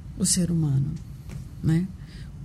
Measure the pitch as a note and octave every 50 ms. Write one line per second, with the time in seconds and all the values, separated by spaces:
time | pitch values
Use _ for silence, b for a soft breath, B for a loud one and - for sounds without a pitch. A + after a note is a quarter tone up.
0 | - - - - G#3 F3+ - F#3+ F3 E3 F3 E3 D#3 D3 C3+ C3+ C3+ - D#3+ -
1 | - - - - - - - - - - - - - - D#3+ E3 F3+ F#3+ - B
2 | B B B B B B B B -